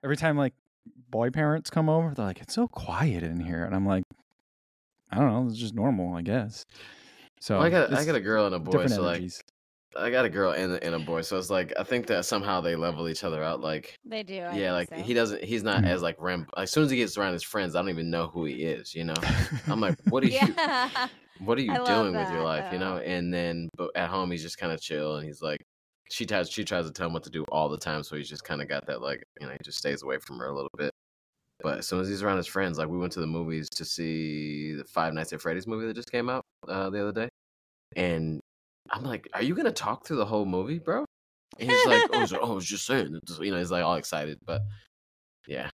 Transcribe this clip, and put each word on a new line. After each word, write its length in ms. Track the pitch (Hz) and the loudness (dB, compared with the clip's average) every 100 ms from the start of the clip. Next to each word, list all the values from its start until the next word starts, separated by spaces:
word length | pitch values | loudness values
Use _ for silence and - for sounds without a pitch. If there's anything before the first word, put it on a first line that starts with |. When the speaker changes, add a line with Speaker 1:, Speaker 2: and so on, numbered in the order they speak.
Speaker 1:
Every 120 | 139 147 | 0 2
time, 200 | 160 147 | 4 4
like, 160 | 139 - _ _ - - 127 | 2 0 _ _ -20 -20 -6
boy 200 | 110 117 | 0 2
parents 400 | 151 151 156 - | 4 2 2 0
come 200 | - 160 | 2 4
over, 240 | 156 165 | 4 4
they're 120 | 139 101 | 0 -2
like, 140 | 90 | -2
"It's 120 | - | -4
so 140 | - 240 | 0 0
quiet 540 | - - - 156 92 | -2 -4 2 2 2
in 160 | 85 85 | 0 -2
here," 220 | 85 85 87 | -2 -2 0
and 100 | 95 | 2
I'm 100 | 98 | 4
like, 180 | 95 90 - _ _ _ _ _ _ _ _ _ | 2 0 -10 _ _ _ _ _ _ _ _ _
"I 60 | - | 2
don't 100 | 135 | 4
know, 140 | 110 127 | 4 2
it's 80 | 110 | 0
just 140 | 117 113 | -4 0
normal, 380 | 117 110 90 87 | 2 2 0 -2
I 60 | |
guess." 440 | 87 117 107 110 - - - - - - - _ | 0 0 0 -6 -16 -18 -20 -20 -20 -20 -20 _
So, 160 | - 104 | 0 4
Speaker 2:
Well, 80 | 165 | 6
I 40 | |
got, 240 | 175 151 | 6 6
I 120 | 135 151 | 4 4
Speaker 1:
it's 0 | |
Speaker 2:
got 100 | 143 | 2
a 60 | |
girl 240 | 98 110 104 | 4 4 4
and 100 | 90 | 2
a 40 | |
boy, 260 | 78 151 135 | 2 4 4
Speaker 1:
different 100 | 107 | 4
Speaker 2:
so, 80 | |
like, 200 | 87 85 | 2 0
Speaker 1:
energies. 180 | 90 - - _ _ _ _ - | -2 -8 -18 _ _ _ _ -4
Speaker 2:
I 160 | 104 | 0
got 140 | 127 120 | 4 2
a 40 | |
girl 220 | 87 95 | 4 2
and 200 | 76 92 | 2 0
a, 100 | 90 85 | 0 0
and 100 | 85 | -2
a 40 | |
boy, 220 | 78 82 | -2 -2
so 160 | 82 95 | 0 -2
it's 120 | 90 | 0
like, 220 | 95 87 - | 0 0 -2
I 40 | |
think 240 | 98 123 117 | 0 -2 2
that 180 | 101 90 | 0 2
somehow 360 | 107 98 92 | 0 2 0
they 140 | 85 85 | 2 2
level 340 | 82 78 82 | 0 -2 -4
each 140 | 80 | -4
other 200 | 92 80 | -4 -2
out, 180 | 78 78 | -2 -2
like, 340 | 76 78 - - - | -2 -4 -6 -18 -12
Speaker 3:
They 180 | 220 | -10
do, 180 | 196 190 | -8 -8
I 180 | 175 175 | -6 -2
Speaker 2:
yeah, 100 | 95 | 0
Speaker 3:
think 20 | |
Speaker 2:
like, 160 | 90 87 | 0 -2
Speaker 3:
so. 60 | - | -6
Speaker 2:
he 180 | 98 120 | 0 2
doesn't, 280 | 113 104 | 2 0
he's 200 | 95 117 | -4 -2
not 200 | 107 98 | 2 4
Speaker 1:
Mm. 20 | 98 | 4
Speaker 2:
as, 160 | 90 | 4
like, 140 | 87 82 | 0 -2
ram-, 280 | 87 90 78 - | -2 -2 -4 -6
as 140 | 95 | 0
soon 140 | - 151 | 4 4
as 60 | |
he 60 | 131 | 4
gets 200 | 110 98 | 0 2
around 160 | 98 | 0
his 100 | 87 | 0
friends, 320 | - 107 92 80 | -2 -2 0 0
I 60 | |
don't 80 | 92 | 0
even 220 | 82 82 | -2 -2
know 160 | 85 85 | 0 -2
who 180 | 87 78 | -2 -4
he 180 | 64 | -2
is, 320 | 80 69 - 82 | -4 -4 -6 -6
you 80 | 82 | -4
know? 220 | 78 80 - - 135 - | -2 2 2 2 0 -2
I'm 120 | 110 | 0
like, 140 | 110 165 | 2 2
Speaker 1:
<laughs> 100 | - | 4
Speaker 2:
"What 140 | 247 | 4
are 40 | - | 4
you, 280 | 262 277 339 | 6 4 4
Speaker 3:
<laughs> 0 | |
Yeah. 520 | 320 269 247 269 254 - _ - | 2 2 0 0 -4 -6 _ -10
Speaker 2:
what 180 | 196 240 | 0 2
are 40 | |
you 120 | 254 247 | 2 0
Speaker 3:
I 40 | |
love 280 | 247 240 104 | 4 4 4
Speaker 2:
doing 80 | 87 | 2
with 120 | - | -2
your 100 | 82 | 0
Speaker 3:
that, 20 | |
Speaker 2:
life?" 240 | 80 78 - | 0 0 -2
You 80 | 90 | -2
Speaker 3:
though. 0 | |
Speaker 2:
know? 180 | 92 92 | -2 -2
And 340 | 82 90 87 | -2 -2 0
then, 360 | 87 85 85 85 - | 0 0 -2 -6 -6
but 140 | 87 - | -4 -2
at 140 | 85 | 0
home, 220 | 95 92 | 0 0
he's 120 | 87 | -2
just 140 | 80 - | -6 -6
kinda 180 | 90 80 | -4 -4
chill, 380 | - 76 76 76 | -4 -4 -2 -4
and 80 | 78 | -6
he's 140 | 71 | -8
like, 200 | 78 76 - _ _ _ _ | -6 -6 -10 _ _ _ _
she 140 | - 110 | -6 0
tries, 220 | 104 87 | 0 0
she 120 | - 101 | -2 -2
tries 200 | 92 82 | -2 -2
to 60 | |
tell 140 | 73 87 | -4 -4
him 60 | |
what 100 | 82 - | -4 -6
to 60 | |
do 140 | 82 76 | -6 -2
all 180 | 76 76 | 2 2
the 80 | 76 | 0
time, 240 | - 76 | -4 -4
so 120 | 73 78 | -4 -8
he's 120 | 71 | -10
just 160 | 76 - | -12 -8
kinda 200 | 76 71 | -6 -4
got 220 | 71 69 | -6 -4
that, 140 | 65 | -6
like, 220 | 64 69 - - | -4 -6 -10 -14
you 60 | 71 | -12
know, 60 | |
he 60 | 69 | -12
just 160 | 73 73 | -10 -6
stays 240 | 73 71 | -4 -4
away 160 | 67 65 | -4 -6
from 200 | - 64 | -6 -8
her 80 | 62 | -6
a 60 | 69 | -6
little 160 | 69 - | -6 -4
bit. 140 | 73 - _ _ _ _ _ _ | -6 -6 _ _ _ _ _ _
But 180 | - 69 | -4 -4
as 80 | - | -2
soon 140 | 92 | -2
as 80 | 92 | -2
he's 140 | 101 | 0
around 140 | 101 95 | 0 0
his 100 | 87 | 0
friends, 300 | 95 95 78 | 0 0 0
like, 100 | 78 | -2
we 80 | 87 | -2
went 140 | 90 | -2
to 80 | 85 | -2
the 60 | 80 | -2
movies 420 | 82 82 80 76 | -2 -2 -4 -4
to 140 | - 80 | -8 -6
see 880 | - 82 80 78 76 76 73 76 76 | -4 -2 -2 -4 -4 -6 -6 -6 -8
the 100 | 69 | -6
Five 280 | - 82 78 | -2 0 -2
Nights 180 | 80 | -6
at 80 | 78 | -6
Freddy's 260 | 85 82 104 | -4 -4 -4
movie 200 | 110 113 | -6 -4
that 80 | 110 | -6
just 160 | 120 | -4
came 180 | 120 120 | -2 -2
out, 140 | 127 - _ - | -4 -6 _ -8
uh, 220 | - 98 | -4 -2
the 100 | 101 | -2
other 120 | 101 | -2
day. 160 | 104 113 _ _ _ _ _ _ - | -2 -6 _ _ _ _ _ _ -2
And 460 | 90 82 80 78 - _ _ _ - | 0 0 0 -4 -8 _ _ _ -6
I'm 140 | 107 | -6
like, 260 | 131 113 - | -4 -8 -8
"Are 100 | - | -4
you 120 | 120 180 | -2 0
gonna 160 | 330 | 0
talk 340 | - - 120 - | 0 -4 -4 -4
through 120 | 147 | -2
the 80 | 104 | 0
whole 200 | 110 98 | 2 0
movie, 340 | 92 101 165 | 0 -2 -4
bro?" 260 | 160 202 302 _ _ _ _ - | -2 -2 -2 _ _ _ _ -8
And 100 | - | 2
he's 160 | 494 508 | 6 8
like, 220 | 480 453 | 8 6
"Oh, 140 | 440 427 | 2 2
Speaker 3:
<laughs> 20 | |
Speaker 2:
so, 120 | - | 0
oh, 100 | 233 | -2
I 40 | 208 | -2
was 100 | 90 | -4
just 200 | 101 - | -6 0
saying." 340 | 131 85 80 | 2 2 -4
It's, 160 | - 80 | -10 -4
you 120 | 92 | -2
know, 60 | 92 | 0
he's, 120 | 87 | 0
like, 120 | 90 | 2
all 120 | 82 87 | 4 2
excited, 440 | 71 82 76 76 - | 0 -4 -4 -6 -6
but 160 | 85 104 - _ _ _ _ _ _ - | -4 -4 -8 _ _ _ _ _ _ -10
yeah 220 | 65 67 - | -8 -8 -10